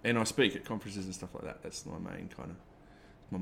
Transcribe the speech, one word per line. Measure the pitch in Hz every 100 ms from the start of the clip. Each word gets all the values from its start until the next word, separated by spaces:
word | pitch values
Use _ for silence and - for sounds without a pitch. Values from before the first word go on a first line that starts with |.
And | 117 117
I |
speak | 110 - 117 98
at |
conferences | - 110 101 98
and | 95
stuff | 90 90
like | -
that. | 78 -
That's | 80 - -
my | 80
main | 90 90 -
kind | - 67
of, | 85 - - - - - - -
my | 92